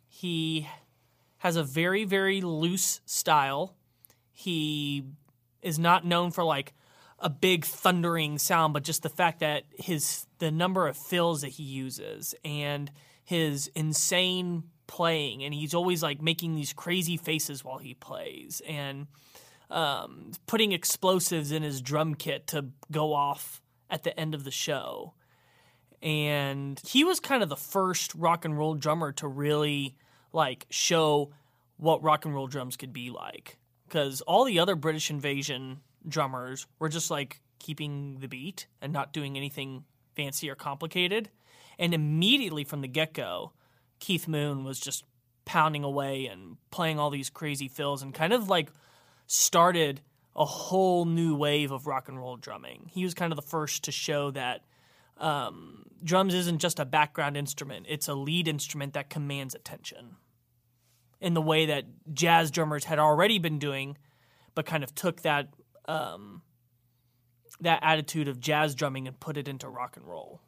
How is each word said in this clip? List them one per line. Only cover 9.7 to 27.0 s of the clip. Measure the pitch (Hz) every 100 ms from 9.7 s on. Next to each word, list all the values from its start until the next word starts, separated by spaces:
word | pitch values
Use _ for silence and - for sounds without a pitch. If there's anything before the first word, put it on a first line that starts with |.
| -
his, | - 160 - - - _
the | 165
number | 156 180 190 160
of | 127
fills | - 180 170 156
that | 139
he | 131
uses | 143 135 131 127 104 104 156 - 156
and | 147 147 143 143 - - _ _
his | 175 160 143 - -
insane | 156 147 - 180 185 185 180 170 160 _ -
playing, | - 165 165 143 113
and | 139 147
he's | 151
always, | 170 180 175
like, | 156 147
making | 156 165 165 156
these | 139 -
crazy | - 185 170 170
faces | - 160 - 139 131
while | 131
he | 135 127
plays | - 135 - - - 147 -
and, | 151 139 139 143 - - - - - _
um, | - 156 127 - 67 - 202 -
putting | 226 214
explosives | 180 - - 185 185 175 170 147
in | 156
his | 151 135
drum | 127 151 160 143
kit | - 139 -
to | 151 139 - -
go | 156 156 147
off | 143 143 - - _ _ _
at | 156 175
the | -
end | 156 156
of | 135
the |
show. | 131 - 139 - - - - _ _ _ _ _ _ _ _
And | 160 151 147 147 139 139 139 139 -
he | 262